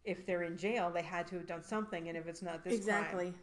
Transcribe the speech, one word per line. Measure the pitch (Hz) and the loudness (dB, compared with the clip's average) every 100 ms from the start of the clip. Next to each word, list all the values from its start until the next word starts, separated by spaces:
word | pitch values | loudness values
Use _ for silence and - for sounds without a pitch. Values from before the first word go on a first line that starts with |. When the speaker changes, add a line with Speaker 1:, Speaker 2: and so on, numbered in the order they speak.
Speaker 1:
if | - 180 | -2 -2
they're | 185 175 | 2 2
in | 170 175 | 2 0
jail, | 202 240 175 | 2 2 2
they | 170 | 2
had | 160 175 170 | 0 -2 -2
to | 180 | -4
have | 170 | -4
done | 165 | -6
something. | - 214 208 175 165 | -2 -2 0 -2 -2
And | 165 | -2
if | 165 | -4
it's | 165 | -4
not | 180 165 | -4 -4
this | 185 | 0
Speaker 2:
Exactly. | 185 202 208 202 185 180 | 2 4 2 2 0 -2
Speaker 1:
crime, | 175 | -4